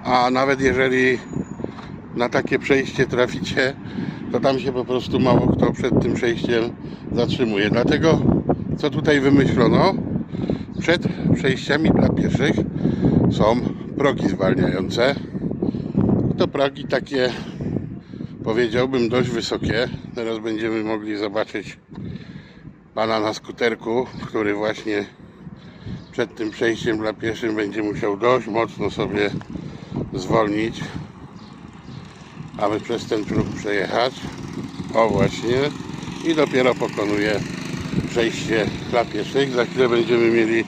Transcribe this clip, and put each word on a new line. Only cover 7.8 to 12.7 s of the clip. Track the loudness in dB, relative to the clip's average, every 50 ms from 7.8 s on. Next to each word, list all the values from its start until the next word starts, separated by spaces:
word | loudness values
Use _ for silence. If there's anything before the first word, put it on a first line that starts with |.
| 4 4 2 4 6 4 4 6 4 4 2 2 2 0 -2 -2 -2 -4 -4 -2
co | -2 -2
tutaj | -2 0 2 4 4 6
wymyślono? | 6 6 6 6 6 4 4 4 4 6 6 6 4 4 2 0 -4 -2 -4 -4 -4 -4 -6 0 2 2 2 2 -4 -8 -8 -2
Przed | 2 2 2 2 0 -2 -2 0 2 2 2
przejściami | 4 2 0 0 0 0 0 0 2 4 4
dla | 4 4 4 2
pieszych | 2 2 0 0 2 2 2 2 2 0 -2 -2